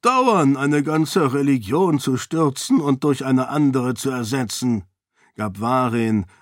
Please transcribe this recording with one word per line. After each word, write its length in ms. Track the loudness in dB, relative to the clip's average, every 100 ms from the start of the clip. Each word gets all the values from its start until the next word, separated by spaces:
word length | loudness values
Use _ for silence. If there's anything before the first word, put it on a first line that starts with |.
dauern, 560 | 0 2 4 4 4 2
eine 240 | 2 0
ganze 520 | 2 0 0 2 2
Religion 680 | 2 2 0 0 0 2 0
zu 180 | 0 -4
stürzen 640 | -2 0 0 -2 0 0
und 220 | 2 0
durch 200 | 0 -2 0
eine 220 | 0 0
andere 440 | 0 0 0 -2
zu 160 | -4 -4
ersetzen“, 720 | -4 -4 -4 -4 -4 -4 -4 -6 _ _ _ _ -8
gab 240 | -8 -6
Waren, 640 | -2 0 0 -2 0 -2 -4 _